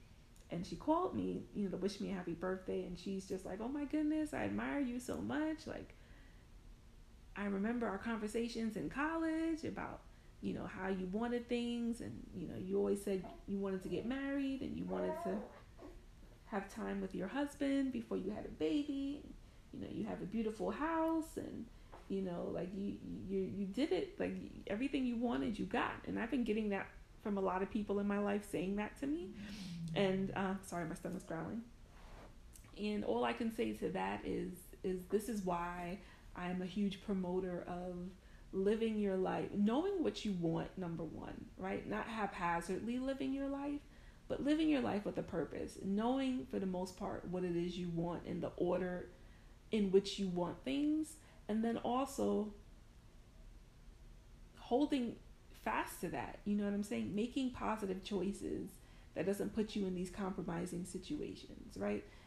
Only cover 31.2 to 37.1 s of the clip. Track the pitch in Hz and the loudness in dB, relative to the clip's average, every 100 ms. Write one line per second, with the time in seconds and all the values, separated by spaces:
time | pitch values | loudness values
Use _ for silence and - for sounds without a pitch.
31.2 | - 165 165 226 233 - - - - - | -4 -4 -2 -4 -6 -14 -20 -18 -16 -16
32.2 | - - - - - - 208 208 - 233 | -16 -16 -16 -16 -14 -4 -2 0 2 2
33.2 | 240 233 226 226 220 214 190 185 190 202 | 2 2 0 2 0 0 0 0 0 0
34.2 | - 175 185 180 - - 190 185 180 214 | 0 0 -2 -6 -12 -4 -2 -2 2 2
35.2 | 214 208 180 170 175 180 175 185 - - | 2 0 2 2 0 -2 -4 -6 -10 -18
36.2 | - - 180 185 185 208 202 - - | -12 -4 -2 0 0 2 2 0 -2